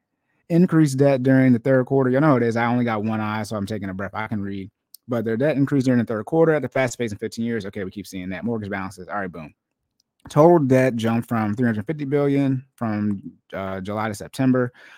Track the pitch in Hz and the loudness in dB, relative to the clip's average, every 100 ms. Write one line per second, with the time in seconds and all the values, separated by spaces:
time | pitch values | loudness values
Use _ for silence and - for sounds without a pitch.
0 | _ _ _ _ - 170 180 160 151 131 | _ _ _ _ -2 2 4 4 4 4
1 | 139 135 131 131 131 117 135 131 123 135 | 4 4 4 4 6 4 4 2 2 2
2 | 127 127 156 127 117 117 117 123 117 107 | 2 4 4 4 2 0 0 0 0 -2
3 | 110 110 107 107 104 107 98 107 98 95 | -2 -2 -4 -6 -6 -6 -6 -6 -8 -8
4 | 98 98 110 107 98 98 98 _ _ - | -8 -8 -6 -6 -6 -8 -12 _ _ -18
5 | - 120 110 113 151 135 139 143 131 123 | -6 -4 -2 0 0 0 0 0 2 2
6 | 110 107 107 165 160 151 131 135 127 - | 0 -4 -2 2 2 2 -2 -2 -2 -2
7 | 117 104 110 - 117 113 98 104 95 101 | -6 -6 -8 -6 -4 -4 -6 -8 -10 -10
8 | - 95 90 90 107 113 101 98 95 92 | -12 -10 -10 -8 -6 -6 -6 -8 -8 -12
9 | 82 92 92 80 76 _ _ _ _ _ | -10 -8 -8 -10 -16 _ _ _ _ _
10 | _ _ - 147 165 175 131 131 131 117 | _ _ -2 4 6 6 4 4 4 0
11 | 113 117 117 113 107 107 120 107 104 151 | 0 0 -2 -2 -2 -2 -2 -2 -4 -8
12 | 139 143 143 139 135 131 - - 113 107 | -2 0 2 2 0 -2 -6 -8 -6 -2
13 | 104 98 87 - _ 92 95 95 92 107 | -2 -4 -8 -20 _ -10 -8 -8 -6 -6
14 | 110 101 87 - 131 127 123 - - | -6 -6 -10 -2 2 2 0 -6 -20